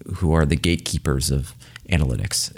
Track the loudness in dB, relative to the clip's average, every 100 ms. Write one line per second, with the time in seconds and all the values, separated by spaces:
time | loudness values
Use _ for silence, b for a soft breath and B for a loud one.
0 | -12 -2 2 4 4 2 2 0 -2 -4
1 | 0 0 0 -2 -2 -10 B B -2 0
2 | 0 0 -2 -4 -6